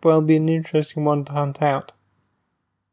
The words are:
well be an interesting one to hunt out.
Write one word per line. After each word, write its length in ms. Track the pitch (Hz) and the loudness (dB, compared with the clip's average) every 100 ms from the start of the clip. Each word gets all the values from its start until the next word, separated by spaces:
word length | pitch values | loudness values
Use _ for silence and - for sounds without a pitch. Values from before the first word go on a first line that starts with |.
well 200 | 165 160 | 2 4
be 140 | 156 156 | 4 2
an 120 | 160 | 2
interesting 560 | 160 160 156 151 156 | -2 -2 -2 -2 -2
one 200 | 147 147 139 | -2 -2 -4
to 60 | |
hunt 280 | 143 143 139 | -4 -4 -2
out. 320 | 147 139 - - _ _ _ _ _ _ _ _ _ | -2 -2 -6 -20 _ _ _ _ _ _ _ _ _